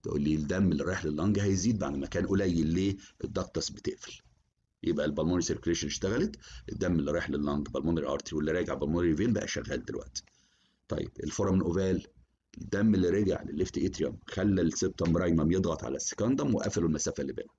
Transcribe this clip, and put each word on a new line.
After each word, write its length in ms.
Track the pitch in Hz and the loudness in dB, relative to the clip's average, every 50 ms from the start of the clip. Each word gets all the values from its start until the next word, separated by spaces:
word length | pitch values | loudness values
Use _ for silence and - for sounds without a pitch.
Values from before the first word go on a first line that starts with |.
| - | -4
تقول 180 | - - 73 | -2 -2 0
لي 140 | 71 76 78 | 2 2 0
الدم 360 | 78 76 71 90 95 98 90 | 0 0 -2 2 2 4 4
اللي 120 | 80 69 71 | 2 2 0
رايح 220 | 85 90 - - | -2 -4 -2 -4
لللنج 340 | 78 76 76 85 104 101 98 | -4 -2 0 0 0 2 2
هيزيد 400 | 101 101 98 90 90 120 113 98 | 2 2 0 2 2 0 0 0
بعد 160 | - 69 71 | -2 -4 -4
ما 120 | 69 69 | -4 -6
كان 200 | - - - 95 | -4 -2 -2 0
قليل. 400 | - 98 98 98 90 87 82 78 | 2 2 2 2 2 2 2 2
ليه؟ 300 | 78 82 92 95 101 101 98 - - _ _ - | 2 2 2 2 0 -2 -4 -10 -20 _ _ -8
الدكتس 460 | - 117 95 90 - - 82 - - | -4 -4 -4 -6 -4 -4 -4 -4 -4
بتقفل. 520 | - - - - - - - - - - _ - _ _ _ _ _ _ _ _ _ _ - | -8 -6 -6 -8 -8 -8 -14 -18 -18 -20 _ -20 _ _ _ _ _ _ _ _ _ _ -2
يبقى 220 | - 80 71 73 | -2 0 0 0
البلمونري 360 | 76 71 73 78 82 90 87 | 0 0 0 0 2 2 2
سيركيوليشن 460 | 85 - 80 78 - 85 85 - - | 0 0 -4 -2 -2 -2 -2 -2 -2
اشتغلت، 480 | 73 - - - 95 107 131 190 220 - - - - - - - - | -4 -4 -4 -2 -2 0 0 0 -2 -4 -10 -18 -18 -18 -16 -12 -12
الدم 280 | - - 92 90 87 80 | -6 -4 0 0 2 2
اللي 120 | 69 71 | 2 0
رايح 180 | 76 85 - 71 | 0 -2 -2 -2
لللنج 380 | 71 71 73 73 71 73 71 | -2 -2 0 0 0 -2 -2
بالمونري 400 | - 60 67 71 80 85 80 71 | -2 -4 -2 0 0 0 0 0
ارتري 300 | 65 69 71 - - 80 | 0 -2 -4 -4 -4 -4
واللي 140 | 76 73 78 | -2 0 0
راجع 220 | 80 90 85 76 71 | 0 0 0 -2 -2
بالمونري 420 | 67 71 71 78 85 87 85 78 | -2 -2 0 0 2 2 2 2
فين 180 | 73 85 123 110 | 2 2 2 2
بقى 140 | - - | 0 -2
شغال 380 | - - - - - - - - | -4 -6 -6 -4 -4 -6 -6 -6
دلوقتي. 380 | - - - - - - - - _ _ _ _ _ _ _ _ _ _ _ _ | -6 -8 -8 -10 -8 -12 -12 -12 _ _ _ _ _ _ _ _ _ _ _ _
طيب 240 | - - - - - _ - - | -6 -4 -4 -4 -6 _ -8 -8
الفورامين 380 | 78 - - 101 95 92 95 | -6 -2 -2 0 2 2 2
اوفال، 460 | - 82 82 95 95 92 92 82 - - _ - _ _ _ _ _ _ - | 2 2 2 2 2 2 0 0 -2 -8 _ -20 _ _ _ _ _ _ -16
الدم 380 | - 113 110 - 98 110 110 104 | -14 -8 -4 0 4 4 6 6
اللي 140 | 92 90 87 | 6 4 4
رجع 340 | 90 104 104 95 85 - - | 4 4 2 2 0 -2 -4
للليفت 340 | - 73 76 92 - - | -6 -2 -2 -4 -2 0
اتريوم 420 | 80 80 - - - 80 - - - _ | -2 -2 -2 0 -2 -2 -2 -2 -8 _
خلى 340 | - - 98 95 104 95 90 | -8 -4 0 2 4 4 4
السبتم 520 | 85 80 78 - - 92 - - 85 82 82 | 4 2 2 0 -2 -2 -2 0 2 2 4
برايمم 380 | 85 92 87 85 82 73 80 | 4 4 4 4 4 4 4
يضغط 320 | 90 95 90 85 78 73 - | 4 4 2 0 0 -2 -4
على 120 | 60 67 | -6 -6
السكندم 600 | - - - - - 104 120 135 143 147 139 110 | -4 -4 -6 -4 -2 0 0 2 2 2 0 0
وقفلوا 320 | - - 92 - 104 85 | 0 0 0 0 2 2
المسافه 340 | 82 78 73 - - - - | 2 2 0 0 -4 -2 -4
اللي 120 | 69 67 65 | -6 -6 -6
بينهم. 220 | - - - _ | -8 -10 -12 _